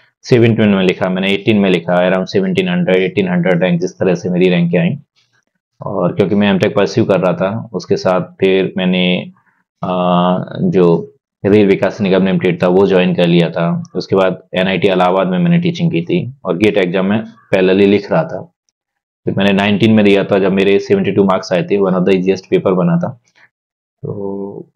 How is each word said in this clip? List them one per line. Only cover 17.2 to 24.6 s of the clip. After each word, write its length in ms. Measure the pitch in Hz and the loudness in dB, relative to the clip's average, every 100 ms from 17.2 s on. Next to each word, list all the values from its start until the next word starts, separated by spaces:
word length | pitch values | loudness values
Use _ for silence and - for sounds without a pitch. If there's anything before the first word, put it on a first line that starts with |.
parallelly 640 | 113 - - 98 92 95 101 | -6 -16 -4 0 2 4 4
लिख 260 | 101 - | 2 0
रहा 120 | 92 | -2
था। 280 | 85 98 110 _ _ _ _ _ _ _ - | -2 -8 -14 _ _ _ _ _ _ _ -6
फिर 80 | 98 | -2
मैंने 160 | 98 | 0
नाइनटीन 380 | 98 101 104 117 | 2 0 2 2
में 140 | 110 104 | 4 4
दिया 180 | 98 | 4
था, 160 | 90 101 | 2 0
जब 120 | 95 | 2
मेरे 280 | 98 98 98 | 2 2 2
सेवेंटी 320 | - 98 98 | 2 0 0
टू 120 | 95 | 0
मार्क्स 300 | 98 92 - | 0 0 -2
आए 100 | 90 | -4
थे, 140 | 85 101 | -2 -2
one 160 | 95 | 0
of 80 | 92 | 0
the 120 | 90 | 0
easiest 300 | 95 92 95 - | 0 0 -2 0
paper 180 | 92 92 | -2 0
बना 260 | 90 87 85 | 0 0 0
था। 240 | 95 - _ _ _ _ _ _ _ _ | -4 -10 _ _ _ _ _ _ _ _
तो 760 | - 104 98 98 98 104 | -12 -10 -10 -10 -12 -14